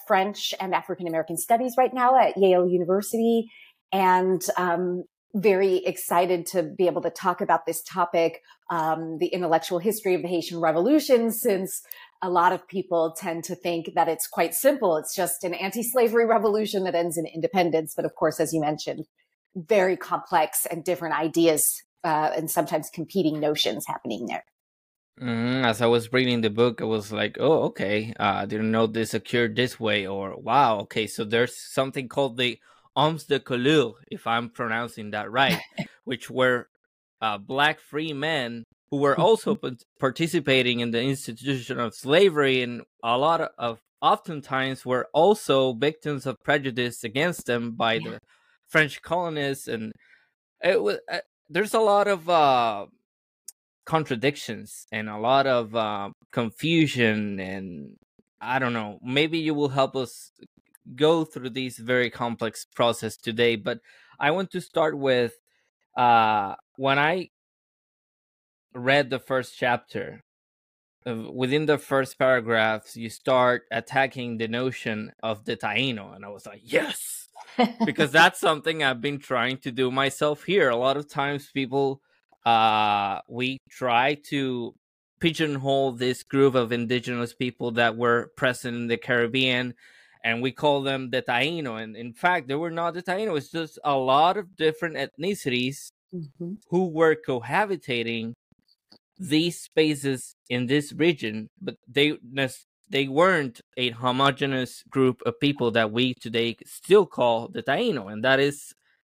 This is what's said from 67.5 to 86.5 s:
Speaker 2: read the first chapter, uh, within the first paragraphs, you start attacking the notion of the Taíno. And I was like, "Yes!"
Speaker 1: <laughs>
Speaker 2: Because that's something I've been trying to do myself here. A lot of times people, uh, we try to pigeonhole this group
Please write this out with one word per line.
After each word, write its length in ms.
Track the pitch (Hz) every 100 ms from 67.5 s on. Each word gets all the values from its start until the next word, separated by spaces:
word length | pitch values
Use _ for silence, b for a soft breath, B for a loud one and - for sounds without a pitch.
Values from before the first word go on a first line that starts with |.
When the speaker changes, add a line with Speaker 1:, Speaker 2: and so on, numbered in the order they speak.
| _ _ _ _ _ _ _ _ _ _ _ _
Speaker 2:
read 360 | 127 123 143 127
the 80 | 127
first 360 | - 131 120 -
chapter, 640 | 123 123 - 107 95 - _ _ _ _ _ _ _ _ 127
uh, 240 | 113 110
within 340 | 127 127 147 151
the 120 | 143
first 400 | - 135 131 -
paragraphs, 800 | 131 127 113 113 110 107 - 113
you 120 | 113
start 540 | - - 131 123 123 -
attacking 680 | 117 - 135 135 131 120 113
the 100 | 113
notion 640 | 120 131 - 120 107 107 -
of 220 | 113 104
the 120 | - 113
Taíno. 580 | 110 104 135 110 98
And 100 | 95
I 40 | 101
was 180 | 101 110
like, 140 | 101
"Yes!" 640 | 117 262 285 - - - - - - -
Speaker 1:
<laughs> 280 | 240 240 -
Speaker 2:
Because 240 | 147 147
that's 300 | 151 175 -
something 420 | 185 156 165 160
I've 180 | 139 123
been 180 | 143 143
trying 400 | - 127 120 131
to 120 | 139
do 180 | 123 127
myself 540 | 131 135 - 151 147
here. 240 | - 190 139
A 80 | 117
lot 200 | 127 139
of 120 | 147
times 420 | 143 139 143 -
people, 460 | 139 131 139 135 139 _ _ _ _
uh, 760 | 117 113 113 107 107 104 101 95 -
we 300 | 120 127 131 _
try 440 | - 127 120 135 147 -
to 440 | 147 131 123 113 - _ _ _ _
pigeonhole 720 | 170 160 156 139 135 139 135
this 300 | 120 127 123
group 320 | - 139 139